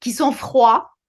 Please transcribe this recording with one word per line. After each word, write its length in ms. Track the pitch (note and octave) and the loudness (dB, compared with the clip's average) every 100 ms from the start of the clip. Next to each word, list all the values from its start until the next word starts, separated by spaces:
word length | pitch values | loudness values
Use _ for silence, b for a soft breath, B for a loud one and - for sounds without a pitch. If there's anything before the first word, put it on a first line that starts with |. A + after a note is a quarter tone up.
qui 100 | B3 | -10
sont 200 | G#3+ C#4+ | -4 -2
froids, 600 | A3+ - C4 A#3 A3+ - _ | -4 -2 2 4 2 -2 _